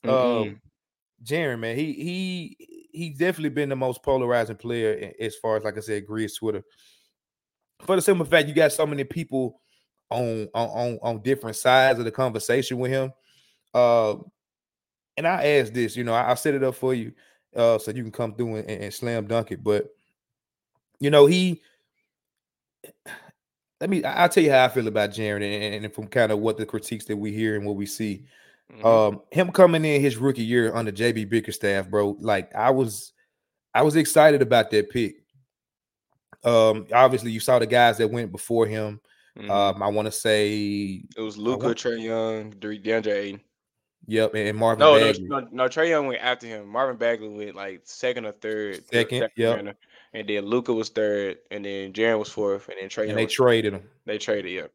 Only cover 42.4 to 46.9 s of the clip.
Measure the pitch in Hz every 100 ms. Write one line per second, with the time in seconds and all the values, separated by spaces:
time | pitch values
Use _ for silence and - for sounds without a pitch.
42.4 | 107 101 104 107 101 113 107 101 101 101
43.4 | _ _ _ _ _ _ - 110 110 110
44.4 | 104 107 113 110 151 143 110 104 - 139
45.4 | 120 123 127 156 165 160 139 123 123 123
46.4 | 117 110 101 113 135